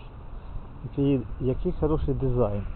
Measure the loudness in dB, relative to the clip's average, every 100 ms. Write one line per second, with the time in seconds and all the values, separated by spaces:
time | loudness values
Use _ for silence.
0 | -10 -14 -12 -10 -8 -8 -10 -10 -6 0
1 | 4 4 0 -2 0 0 0 2 2 2
2 | 2 2 2 4 4 2 -2